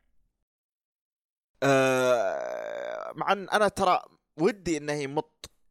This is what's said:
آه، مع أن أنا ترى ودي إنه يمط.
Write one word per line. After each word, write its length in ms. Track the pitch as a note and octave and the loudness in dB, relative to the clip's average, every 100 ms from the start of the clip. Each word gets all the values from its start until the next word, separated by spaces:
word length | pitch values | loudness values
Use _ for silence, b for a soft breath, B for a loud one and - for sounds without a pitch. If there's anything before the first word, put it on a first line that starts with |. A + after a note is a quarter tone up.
| _ _ _ _ _ _ _ _ _ _ _ _ _ _ _ - | _ _ _ _ _ _ _ _ _ _ _ _ _ _ _ -2
آه، 1500 | C#3 C3+ C3 C3 B2+ B2 F#2+ D2 B1 A#1+ A1+ A1+ A#1+ A#1 A#1 | 2 4 4 2 2 2 0 -2 -6 -8 -8 -8 -8 -8 -10
مع 180 | F2+ E3 | -6 -2
أن 160 | G3 F#3 | -2 0
أنا 200 | G#3 G#3 | 2 2
ترى 340 | - F#3+ E3+ - _ _ - | 2 2 2 -2 _ _ 0
ودي 400 | F3 G#3 F3 D#3 | 0 0 -2 -2
إنه 160 | D3 | -2
يمط. 580 | D3 C#3 D3 - _ - _ _ | -4 -4 -4 -6 _ -20 _ _